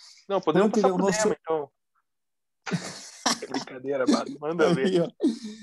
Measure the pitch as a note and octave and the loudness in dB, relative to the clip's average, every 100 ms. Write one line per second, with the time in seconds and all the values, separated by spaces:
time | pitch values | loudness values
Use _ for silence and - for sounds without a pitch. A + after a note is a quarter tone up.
0 | - - - G3 E3 F3+ G#3+ G#3+ F#3+ F3+ | -20 -20 -4 -2 2 4 4 4 2 4
1 | G3 G#3 G#3+ - - D#3+ C#3 _ _ _ | 2 2 0 -2 -2 -4 -4 _ _ _
2 | _ _ _ _ _ _ - F3 - - | _ _ _ _ _ _ -8 -8 -8 -14
3 | - - - A3+ - C4+ - C3 C3 C#3+ | -18 -6 -4 -4 -6 -10 -10 -10 -4 0
4 | - C4 - D3 D3 E3 F3 E3+ F#3+ F3+ | 2 2 -2 -6 -6 2 2 4 2 2
5 | E3 - C#4+ A3+ G#3+ G#3+ | 0 -2 -2 -2 -12 -14